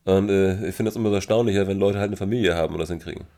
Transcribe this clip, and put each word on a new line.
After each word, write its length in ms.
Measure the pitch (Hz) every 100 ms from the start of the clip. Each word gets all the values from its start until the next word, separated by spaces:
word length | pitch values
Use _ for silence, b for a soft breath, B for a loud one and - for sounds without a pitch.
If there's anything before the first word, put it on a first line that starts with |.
Und, 240 | - 95 101
äh, 380 | 98 95 95 98
ich 80 | 92
find 100 | 110
das 80 |
immer 140 | 113 107
so 80 | 101
erstaunlicher, 500 | 92 110 117 98 95
wenn 120 | 98
Leute 180 | 98 101
halt 80 | 101
eine 60 | 98
Familie 380 | 98 120 95
haben 180 | 85 80
und 40 | 80
das 80 | 82
hinkriegen. 360 | 82 85 - 95